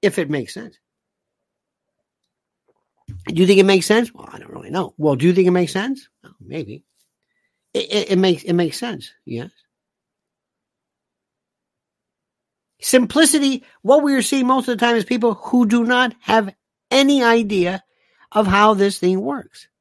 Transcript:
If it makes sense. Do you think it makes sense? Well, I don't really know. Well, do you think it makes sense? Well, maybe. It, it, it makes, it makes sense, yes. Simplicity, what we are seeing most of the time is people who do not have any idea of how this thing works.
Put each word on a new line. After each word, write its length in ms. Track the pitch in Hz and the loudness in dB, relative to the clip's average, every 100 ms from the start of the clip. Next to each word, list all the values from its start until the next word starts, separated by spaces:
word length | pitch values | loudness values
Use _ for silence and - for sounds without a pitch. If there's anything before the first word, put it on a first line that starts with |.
If 160 | 208 - | -2 -2
it 100 | 156 | -4
makes 240 | 147 117 | -6 -8
sense. 260 | - - _ _ _ _ _ _ _ _ _ _ _ _ _ _ _ _ _ _ _ _ _ _ _ _ - - | -14 -18 _ _ _ _ _ _ _ _ _ _ _ _ _ _ _ _ _ _ _ _ _ _ _ _ -18 -10
Do 80 | |
you 120 | 160 185 | 0 4
think 120 | 190 | 6
it 60 | |
makes 220 | 190 190 165 | 6 4 2
sense? 260 | 214 233 | 0 0
Well, 160 | - - | -8 -20
I 80 | - | -20
don't 120 | - | -20
really 180 | - - | -18 -8
know. 220 | 156 170 _ | -6 -6 _
Well, 180 | 151 135 | -2 2
do 100 | 160 | 2
you 60 | |
think 160 | 180 180 | 2 2
it 40 | |
makes 200 | 180 175 | 2 -2
sense? 340 | 190 226 269 - _ | -4 -6 -8 -12 _
Well, 120 | - _ | -20 _
maybe. 440 | 117 143 139 147 _ _ _ _ _ _ _ _ _ | -16 -14 -14 -16 _ _ _ _ _ _ _ _ _
It, 180 | - 156 | -8 -4
it, 200 | 208 196 | -6 -2
it 80 | 185 | 0
makes, 240 | 190 175 | 2 0
it 100 | - | -2
makes 260 | 175 170 - | -2 -2 -4
sense, 320 | 240 208 - _ | -10 -12 -16 _
yes. 260 | - 120 156 _ _ _ _ _ _ _ _ _ _ _ _ _ _ _ _ _ _ _ _ _ _ _ _ _ _ _ _ _ _ _ _ _ | -14 -12 -12 _ _ _ _ _ _ _ _ _ _ _ _ _ _ _ _ _ _ _ _ _ _ _ _ _ _ _ _ _ _ _ _ _
Simplicity, 840 | - 262 247 277 320 311 277 262 _ _ | 0 0 2 2 2 2 -2 -4 _ _
what 200 | - 285 | 2 2
we 120 | 294 | 4
are 80 | 277 | -2
seeing 240 | - 277 247 | 0 -2 0
most 220 | 269 254 | 0 -2
of 100 | 233 | -2
the 60 | |
time 120 | 240 233 | 0 0
is 80 | |
people 300 | 202 247 233 | -2 -2 -2
who 320 | 202 - 247 233 | -4 -2 0 2
do 180 | 240 | 2
not 300 | 233 247 247 233 | 0 0 0 -4
have 340 | - 220 202 - _ _ _ | -2 -2 -2 -10 _ _ _
any 320 | 254 277 285 | 2 2 2
idea 600 | 240 233 214 202 175 185 _ _ _ _ _ | 4 2 2 -2 -2 -4 _ _ _ _ _
of 140 | 214 208 | -2 2
how 280 | 196 208 | 4 4
this 240 | 208 196 196 | 4 0 0
thing 220 | 180 190 | -2 0
works. 480 | 226 285 - - - _ | -2 -8 -12 -20 -20 _